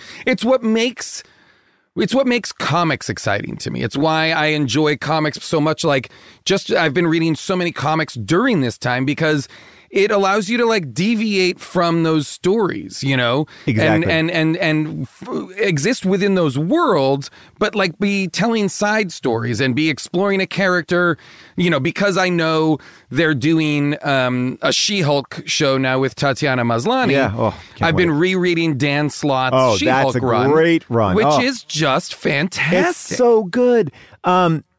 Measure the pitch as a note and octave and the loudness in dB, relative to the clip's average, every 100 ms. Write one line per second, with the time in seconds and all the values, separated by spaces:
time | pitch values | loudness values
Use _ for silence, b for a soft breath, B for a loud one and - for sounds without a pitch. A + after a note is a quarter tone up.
0 | B B - A3+ A3+ C4 A3+ A3+ A#3+ - | B B -4 -2 2 2 2 0 0 -4
1 | - - b b b b b b b - | -10 -12 b b b b b b b -4
2 | G#3+ C4 C4 A#3+ - - - D#3+ E3 C3+ | 0 2 2 0 -2 -6 -2 0 0 -2
3 | - G#2+ - G2+ - - - B2 B2 C3+ | -4 -6 -2 -2 -4 -8 -8 -4 -4 -2
4 | D#3 D#3+ D#3+ D#3+ D3+ D3+ C#3 B2+ D3+ D3 | 0 2 0 0 0 0 0 2 2 0
5 | C#3+ D#3+ D3+ - - E3 D3+ D3+ E3 C#3 | -2 -2 -2 -4 -2 0 0 0 0 0
6 | - B B B - F#3+ - G#3+ D#3+ C#3 | -2 B B B -2 -2 0 0 2 2
7 | E3+ E3 E3 D3+ - F#3 F3 - C#3+ D#3+ | 2 2 0 -2 -2 -2 -2 -2 -2 -2
8 | D#3 A#2+ G2 E3+ B3+ G3 B2+ - B2+ B2+ | -4 -6 -2 0 2 2 0 -2 -4 -2
9 | C3 C#3+ D#3 D#3 - B B B B F#3+ | -2 0 0 0 -2 B B B B 0
10 | G3+ G#3 G3 G#3 F#3+ A#3+ A#3 A3 D3+ A2 | 2 2 2 0 0 0 2 0 -2 -2
11 | G3 A#3 A3 G3 F3+ - - F#3 E3+ E3 | 0 0 0 0 0 -2 -4 0 2 2
12 | E3 D#3+ C#3 - F3 A3 F#3+ A2 G2 - | 2 0 -2 -2 0 2 0 -2 -8 -6
13 | C3+ C3 A#2+ C3 D#3 B - A2 - G#2+ | -2 0 2 0 -2 B -2 0 2 2
14 | E3+ D#3+ D#3+ E3+ D#3+ E3 F3 D#3 D#3 D#3 | 2 0 0 0 0 0 0 0 -2 -6
15 | C#3+ - F#3 - F#3 F#3 G3+ D3+ E3 C4 | -10 -12 -10 -8 -8 -4 -2 0 0 0
16 | F#3+ F#3+ G3+ F#3 D#3+ C3 E3 D#4 D#4+ F3 | 0 0 2 2 2 0 0 2 2 2
17 | C3+ C#3 C#3 B B - G#3+ A3 F#3+ - | 2 0 -4 B B -4 -4 0 -2 -2
18 | G3+ G3+ F#3 - A3 A3+ G3+ - G#3 G#3+ | -2 -2 -2 -2 -2 0 -2 -2 -2 -2
19 | G3 - C#3 A2+ A#2+ A2 C3 B2 D#3 D3 | -2 -4 -2 -2 -2 -2 -2 0 0 -2
20 | - F3 G3+ G3 F#3 - G3 F3+ D#3 F3 | -4 -2 0 0 -2 -2 0 0 0 0
21 | F3 D#3+ B B B - F3 D3+ C3+ - | 0 -2 B B B -2 0 2 0 0
22 | G3+ F#3 F#3 F3 D#3+ D#3+ D#3+ D3+ B B | 0 0 0 0 0 0 0 -2 B B
23 | - B2+ E3 C#3+ D3 E3 D#3 D3 C#3+ D3+ | -6 0 0 2 2 2 2 0 -2 -2
24 | D3+ C3+ B2+ B2+ B2+ - - C3 - G3+ | -2 0 0 0 -4 -4 -2 -2 0 0
25 | D3 C#3+ B2+ - - - C#3+ C3+ C3 C3 | 0 0 -2 -10 -6 -2 0 0 0 0
26 | C3+ - C#3+ C3+ D3 B2+ A#2 A#2 D3 C4 | -2 -2 -2 0 -2 0 0 0 0 0
27 | B3+ C#3 B2 A2 A2 B B - D#3+ E3 | 0 0 0 0 -2 B B -4 -2 2
28 | F3 D3 F3+ F#3 F3+ E3 E3 C#3 D3 C#3+ | 2 2 2 2 0 0 0 0 0 0
29 | D3+ - D3+ C3 C3 B2+ B2+ G2+ G2+ C3 | -2 -2 -2 0 2 2 2 2 2 2
30 | C3+ B2 B2 A2 C3+ D3+ E3 E3 - A#2 | 2 0 0 2 2 4 4 2 0 0
31 | G#2+ F#3+ A3 C4 B3+ B3 - D3+ D#3 C#3 | 2 2 2 2 0 -4 -6 -2 0 0
32 | - - - C#3+ D3 - D3+ F3 E4+ F4 | -2 -6 -2 -2 -2 -2 0 2 0 -2
33 | - - B3 A3+ F#3+ A#3+ B3 A#3+ E3 B | -4 0 4 4 2 0 2 2 0 B
34 | B B - F3+ F3 D#3+ - | B B 0 2 2 0 -4